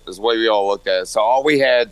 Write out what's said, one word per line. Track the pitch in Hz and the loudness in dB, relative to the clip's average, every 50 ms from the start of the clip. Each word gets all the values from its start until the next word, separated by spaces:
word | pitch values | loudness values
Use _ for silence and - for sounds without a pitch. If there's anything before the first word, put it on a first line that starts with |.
| - - | -8 -16
is | 92 92 | -12 -4
the | |
way | 104 117 117 113 | -2 -2 0 0
we | 113 113 | 2 2
all | 110 104 98 98 | 2 0 0 -2
looked | 101 98 - 98 | -4 -4 -2 -2
at | 95 92 92 | -2 -2 -4
it. | - | -4
So | - 110 | -2 -2
all | 107 113 127 135 139 | 0 0 0 0 2
we | 156 151 139 | 2 2 2
had, | 135 131 123 123 120 107 | 2 2 2 2 0 -2